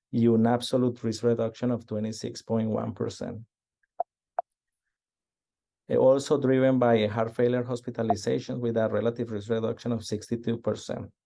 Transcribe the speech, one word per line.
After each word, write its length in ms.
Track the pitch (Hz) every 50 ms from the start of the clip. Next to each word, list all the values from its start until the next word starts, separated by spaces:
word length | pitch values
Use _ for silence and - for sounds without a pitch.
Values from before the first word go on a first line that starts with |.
| _ _
y 160 | - 120 113 117
un 180 | 113 110 110
absolute 560 | 117 123 120 - - - 127 123 123 120 -
risk 220 | - 117 110 - -
reduction 480 | 117 117 113 117 110 - - - 123
of 120 | 120 113 -
twenty-six 580 | - 110 107 107 110 110 - - 117 120 - -
point 260 | - 113 113 110 110
one 240 | 107 110 113 110 104
percent. 500 | - 113 - - - - 92 98 107 113 - _ _ _ _ _ _ _ _ _ - - _ _ _ _ _ _ - - _ _ _ _ _ _ _ _ _ _ _ _ _ _ _ _ _ _ _ _ _ _ _ _ _ _ _ _ -
Eh, 100 | 127 117
also 400 | 123 131 135 139 139 - 156 135
driven 400 | 127 127 131 131 131 131 131 127
by 300 | 123 120 117 110 107 101
heart 260 | 104 117 113 113 -
failure 320 | - 123 120 123 123 120 123
hospitalization 920 | 127 120 - - - - 113 110 - - - - 135 131 123 - 131 127
with 160 | 120 117 113 113
a 100 | 110 107
relative 440 | 107 104 110 117 120 120 117 113
risk 180 | 110 101 101 107
reduction 420 | 117 113 110 113 113 - - 123
of 140 | 117 110 98
sixty-two 540 | - 110 107 - - 120 117 117 117 113 117
percent. 520 | - 107 107 104 - - - - 101 - _ _ _